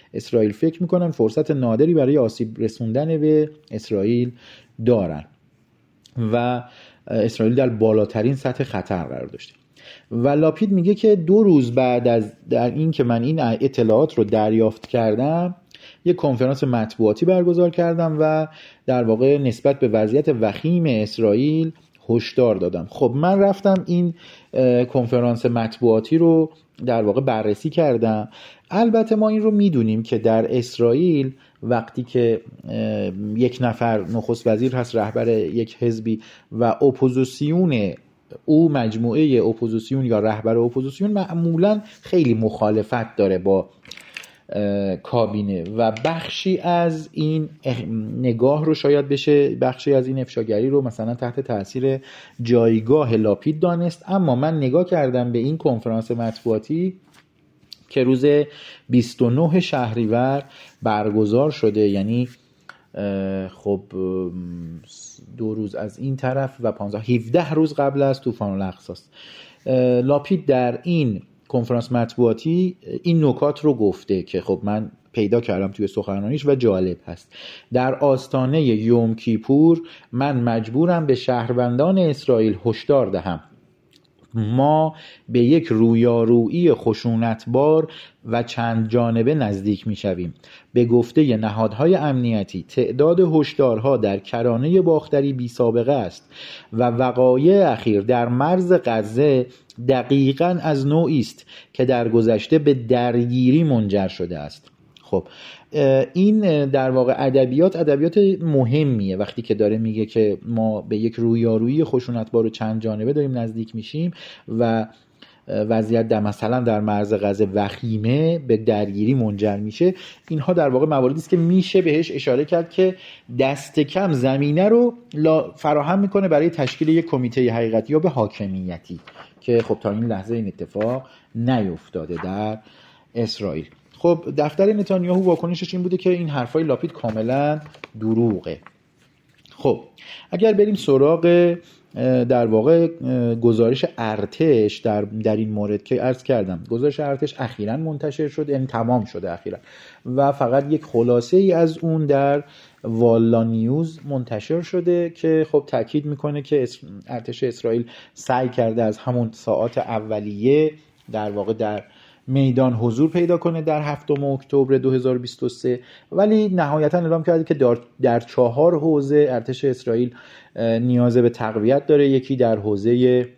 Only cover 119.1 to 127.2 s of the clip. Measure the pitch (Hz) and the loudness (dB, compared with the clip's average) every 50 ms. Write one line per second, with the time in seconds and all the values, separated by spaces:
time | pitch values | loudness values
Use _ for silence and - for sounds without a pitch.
119.1 | 139 135 113 107 104 98 104 107 101 101 104 107 107 - 170 185 180 - - - | 0 0 0 -2 -2 -2 -2 -2 -2 -2 -6 -6 -4 0 0 0 0 -2 -8 -20
120.1 | - - _ - 160 156 131 - 185 175 156 139 127 127 147 156 151 135 127 127 | -20 -18 _ -8 -6 -4 -2 -2 0 2 2 2 2 2 2 2 2 2 2 0
121.1 | 139 160 - - 190 175 165 170 180 190 180 - - 190 175 165 147 156 165 - | 0 -2 -4 -2 0 2 2 4 4 2 2 2 2 2 2 2 2 0 0 -2
122.1 | - 139 - 143 123 131 151 147 180 170 165 170 - - 185 185 185 185 - - | -6 -6 -2 0 0 0 0 0 0 -2 -2 -2 0 0 0 0 0 -4 -10 -20
123.1 | - - _ - 123 120 131 131 143 147 - - - 160 147 135 - 185 202 190 | -20 -20 _ -8 -2 0 0 0 0 -4 -8 -6 -2 -2 -2 0 0 -2 -2 0
124.1 | 156 127 120 131 135 139 143 147 147 165 190 208 226 240 240 240 240 - - - | 0 0 0 0 0 0 0 0 2 2 2 4 4 4 4 2 0 -4 -12 -12
125.1 | - 151 151 160 156 156 - - - - - 151 151 151 139 147 180 196 202 196 | -4 0 2 2 2 2 0 -2 -6 -6 -2 0 0 0 0 0 0 0 0 0
126.1 | 196 202 190 185 160 143 160 170 165 - 139 127 - - 160 156 160 165 165 165 | 0 0 0 2 2 2 2 2 0 -2 -4 -4 -4 -2 0 2 2 2 2 0
127.1 | - 131 | -2 -2